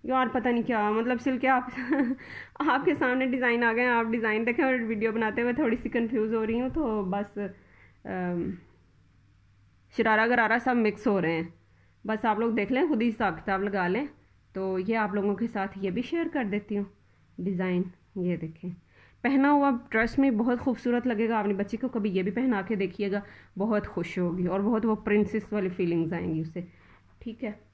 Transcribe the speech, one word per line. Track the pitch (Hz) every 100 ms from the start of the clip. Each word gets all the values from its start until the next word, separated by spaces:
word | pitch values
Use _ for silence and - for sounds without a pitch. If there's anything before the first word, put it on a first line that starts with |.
| -
यार, | 262 247
पता | 247 240
नहीं | 240
क्या, | 233 226 208
मतलब | 220 233 240
सिल | 269 262
के | 262
आप, | 254 254
<laughs> | 262 247 277 240 269 - - - -
आपके | 285 254 339
सामने | 285 254 254 262
डिज़ाइन | 254 247 233
आ | 240
गए, | 226 247
आप | 233 226
डिज़ाइन | 233 220 214
देखें | 233 233
और | 269 254
वीडियो | 226 220 226
बनाते | 220 220 208
हुए | 240
थोड़ी | 240 277 233
सी | 226
कन्फ्यूज़ | 240 233 240 220
हो | 226
रही | 220 233
हूँ। | 254
तो | 311 277 214 190
बस, | 196 208 -
अम, | 202 - _ - - _ - 185 180 175 175 180 - _ _ _ _ _ _ _ _ _ _ _ _
शरारा | - 226 214 226
गरारा | 247 220 233
सब | 247 240
मिक्स | 214 208 254
हो | 202
रहे | 160
हैं, | 165 165 - _ _ - _
बस | 202 214 226
आप | 208
लोग | 233
देख | 220 202
लें, | 262 330
खुद | 247
ही | 240
हिसाब | 226 208 160
किताब | - 190
लगा | 202 196 175
लें। | 202 285 - _ _ _
तो | 185 190 185
ये | 185 226
आप | 208
लोगों | 202 196
के | 196 233
साथ | 208 196 196
ये | 190
भी | 180
शेयर | 247 330 330
कर | 302 214
देती | 208 208
हूँ | 202 202 - _ _ _ -
डिज़ाइन। | 180 180 185 180 180 - _ 196
ये | 180 170
देखें, | 160 160 180 180 _ _ - _
पहना | 262 269 277
हुआ | 294 277 240 -
ट्रस्ट | 220 233 285
में | 277 214
बहुत | 233 240
खूबसूरत | 269 240 240 240 247
लगेगा। | 214 226 226
अपनी | 202
बच्ची | 196 202 226
को | 262
कभी | 226 208
ये | 185
भी | 185
पहना | 185 262 208
के | 185 214
देखिएगा, | 190 185 202 202 202 - - -
बहुत | 214 208 202
खुश | - 175 -
होगी | 175 165 175
और | 190
बहुत | 202 233
वो | 226 214
प्रिंसेस | 214 208 208 220 208
वाली | 208 185
फीलिंग्स | 180 180 170 165
आएंगी | 170 170 160
उसे, | 160 180 175 - - - _ -
ठीक | 240 226
है। | 226 208 -